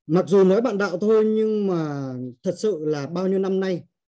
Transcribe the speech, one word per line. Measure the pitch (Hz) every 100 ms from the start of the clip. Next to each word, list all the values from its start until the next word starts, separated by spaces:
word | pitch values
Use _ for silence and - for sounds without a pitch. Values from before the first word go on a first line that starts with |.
| -
Mặc | 165 139
dù | 196
nói | 190 190
bạn | 247 202
đạo | 202 170
thôi | 208 220
nhưng | 214 214 220 214 202
mà | 175 156 143 135 127 127 120
thật | 185 185
sự | 220 170
là | 151 151 139
bao | 170 190
nhiêu | 190
năm | 190 190
nay | 190 175 - _ _ _